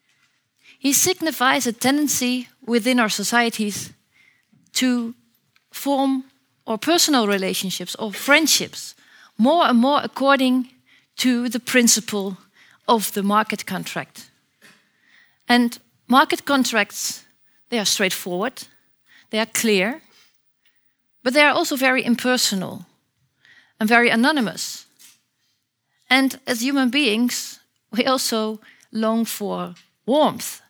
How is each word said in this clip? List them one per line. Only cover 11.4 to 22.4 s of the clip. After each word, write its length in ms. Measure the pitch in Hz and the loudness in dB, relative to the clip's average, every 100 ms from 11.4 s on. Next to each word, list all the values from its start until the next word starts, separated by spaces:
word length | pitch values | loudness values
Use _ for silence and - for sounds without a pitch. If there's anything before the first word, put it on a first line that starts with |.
| 247 | -2
the 100 | 226 | -6
principle 760 | - 254 233 220 - 208 196 190 _ _ _ _ - | 0 2 4 2 -2 -6 -6 -10 _ _ _ _ 0
of 240 | 233 196 | 0 0
the 100 | 208 | -4
market 420 | 196 208 214 202 - | 0 0 0 -4 -8
contract. 640 | 185 170 170 - - - _ _ _ - _ _ _ _ _ _ _ - | -10 -8 -10 -10 -14 -20 _ _ _ -20 _ _ _ _ _ _ _ 2
And 320 | 247 240 - _ _ - | 2 2 -2 _ _ 2
market 380 | 233 302 339 - | 4 4 0 -2
contracts, 760 | 277 240 233 202 - - - - _ _ _ - | 0 0 0 -2 -4 -10 -10 -16 _ _ _ -8
they 100 | 233 | -4
are 60 | 196 | -2
straightforward, 840 | - 190 - 190 180 233 - - _ _ _ _ _ _ | 0 -2 -2 -6 -6 -6 -8 -20 _ _ _ _ _ _
they 100 | 220 | -4
are 60 | 220 | -4
clear, 560 | - 226 196 196 311 _ _ _ _ _ _ _ _ _ _ _ _ | -2 2 2 0 -4 _ _ _ _ _ _ _ _ _ _ _ _
but 100 | 254 | -2
they 80 | 269 | 2
are 120 | 294 | 4
also 220 | 311 339 269 | 2 -2 0
very 280 | 262 254 | 0 0
impersonal 840 | - 226 247 254 | 0 -2 0 0